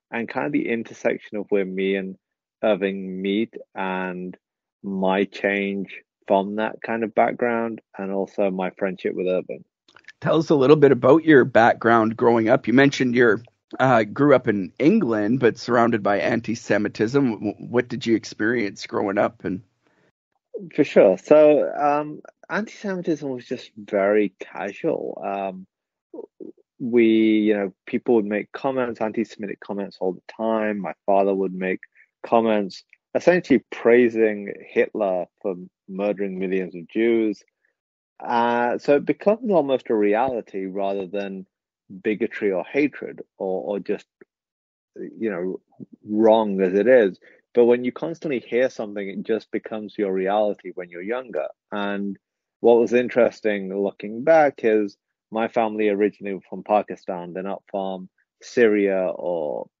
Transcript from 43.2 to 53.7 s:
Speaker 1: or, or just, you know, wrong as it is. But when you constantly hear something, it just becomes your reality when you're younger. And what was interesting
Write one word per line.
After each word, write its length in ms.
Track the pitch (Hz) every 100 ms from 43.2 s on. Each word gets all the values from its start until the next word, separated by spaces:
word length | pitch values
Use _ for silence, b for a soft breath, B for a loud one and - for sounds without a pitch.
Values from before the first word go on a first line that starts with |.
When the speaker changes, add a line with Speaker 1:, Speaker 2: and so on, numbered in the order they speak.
| - -
Speaker 1:
or, 240 | 95 92
or 180 | - 101
just, 280 | 90 95 _ _ _ _ _ _ _ _ _ -
you 340 | 92 - 110
know, 320 | 90 92 - _ - - - 104
wrong 540 | 107 110 110 107 95
as 140 | 92
it 140 | 98 107
is. 300 | 131 101 90 b b b
But 120 | - 120
when 200 | 123 127
you 80 |
constantly 460 | - 160 165 165 123
hear 300 | - 120 127
something, 380 | - 107 104 98
it 160 | 95
just 280 | 92 107 -
becomes 460 | 107 - 110 104 -
your 140 | 101
reality 600 | 95 92 104 107 98 92
when 160 | 87 87
you're 120 | 87
younger. 460 | 95 123 127 80 67 - -
And 460 | 104 101 101 101 95 _ _ _ _
what 200 | 113 117
was 120 | 113
interesting 800 | 120 123 123 110 - 110 101 95